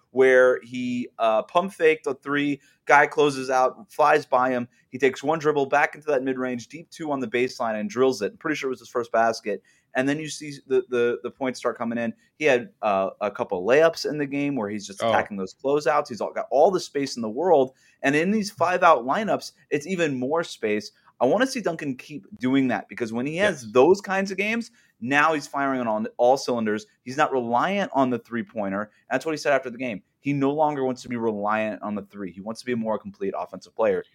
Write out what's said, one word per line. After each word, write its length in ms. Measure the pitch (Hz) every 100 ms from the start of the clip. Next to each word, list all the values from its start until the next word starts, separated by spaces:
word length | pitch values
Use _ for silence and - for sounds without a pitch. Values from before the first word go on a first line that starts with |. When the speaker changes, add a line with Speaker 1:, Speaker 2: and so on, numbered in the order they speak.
| _
Speaker 1:
where 500 | 123 131 127 127 127
he, 460 | 120 127 123 123 123 -
uh, 240 | 113 110
pump 280 | - 175 190
faked 340 | - 160 156 143
a 60 |
three, 480 | 127 143 143 143 139 _ _
guy 220 | - 147 147
closes 420 | 160 147 135 131
out, 420 | 131 127 120 104
flies 360 | - 147 156 139
by 240 | 127 127
him. 180 | 123 123 _ _
He 80 | 123
takes 240 | 131 -
one 160 | 139 160
dribble 280 | 147 143 135
back 280 | 143 156
into 120 | 151 151
that 140 | 135
mid-range, 460 | 135 127 127 123 110
deep 220 | 156 165
two 200 | - 160
on 100 | 135
the 60 | 117
baseline 540 | 123 127 - 117 107
and 80 | 104
drills 320 | 110 131 113
it. 120 | 98
I'm 60 | -
pretty 180 | 160 147
sure 120 | 135
it 40 |
was 80 | 120
his 100 | 117
first 200 | 123 117
basket. 520 | 113 113 113 107 98 _ _ _
And 120 | - 135
then 140 | 151
you 80 | 156
see 240 | - 151 131 -
the, 180 | 127 127
the, 280 | 123 120 117
the 80 | 120
points 280 | - 131 123
start 200 | 123 113
coming 200 | 117 117
in. 140 | 117 - _ -
He 80 |
had, 240 | 151 123 107 -
uh, 280 | 107 95 95 -
a 80 | 104
couple 360 | - 117 92 95
layups 420 | 143 160 160 -
in 100 | 151
the 80 | 139
game 280 | 143 143
where 140 | 135 101
he's 180 | 107 98
just 160 | 98
Speaker 2:
Oh. 60 | 113
Speaker 1:
attacking 300 | 107 104 101
those 160 | 95
closeouts. 540 | - 135 147 156 151 147
He's 120 | 107
all, 120 | 95
got 140 | 107 -
all 200 | 131 180
the 80 | 180
space 380 | - 143 139 120
in 60 |
the 60 | 110
world. 440 | 117 185 147 127 - _ _
And 120 | 135
in 160 | 147 180
these 200 | 220 202
five-out 560 | - 170 180 180 143 123
lineups, 460 | 180 208 135 - - -
it's 160 | 147 151
even 320 | 180 160 127
more 260 | 127 165
space. 480 | - - 107 107 - _ _ -
I 60 | 123
wanna 200 | 190 254
see 120 | 254
Duncan 360 | 180 165 151 123
keep 300 | - 147 - 104
doing 300 | 127 135 131
that 200 | 104 -
because 240 | 101 113
when 140 | 117 139
he 100 | 165
has 260 | 202 151
Speaker 2:
Yes. 80 | 113
Speaker 1:
those 280 | 123 147 196
kinds 300 | - 190 196
of 60 | 185
games, 340 | 208 233 226 _ _ _
now 320 | 117 143 156
he's 160 | 156 143
firing 320 | 143 139 131
on 80 | 120
all, 160 | 107 110 -
all 200 | 123 135
cylinders. 500 | - 120 110 107 - _
He's 140 | 123 135
not 160 | 151
reliant 580 | 135 117 120 160 202 185
on 180 | 139 127
the 80 | 117
three-pointer. 720 | - 117 101 113 98 98 107 _ -
That's 160 | 131 160
what 60 |
he 60 | 147
said 140 | 151
after 180 | 135 131
the 80 | 117
game. 240 | 127 98 - _
He 120 | 143
no 200 | 143 135
longer 320 | 151 151 143
wants 180 | 131 127
to 60 | 120
be 80 | 120
reliant 640 | 113 104 104 110 110 -
on 120 | 107
the 80 | 104
three. 280 | 101 101 95
He 100 | 90
wants 200 | 104 113
to 60 | 123
be 60 |
a 40 | 117
more 220 | 110 107
complete 360 | 101 98 98 85
offensive 380 | 90 95 -
player. 300 | - 110 92 -